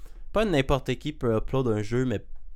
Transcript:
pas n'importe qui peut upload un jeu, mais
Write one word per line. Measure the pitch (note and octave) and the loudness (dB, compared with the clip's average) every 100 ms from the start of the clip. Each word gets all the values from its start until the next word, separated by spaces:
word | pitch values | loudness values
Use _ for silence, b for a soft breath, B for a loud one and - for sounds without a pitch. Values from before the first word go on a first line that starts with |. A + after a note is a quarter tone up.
| b b b | b b b
pas | G3+ | 0
n'importe | A3 D3 C3 C3+ - B2 | 4 4 4 2 0 -4
qui | C#3 | -4
peut | - A#2+ A2 | -2 2 2
upload | - C3+ B2 | 2 0 2
un | G#2+ | 0
jeu, | G#2 A#2+ | 0 0
mais | B2+ G2+ - - - | 0 -2 -4 -8 -8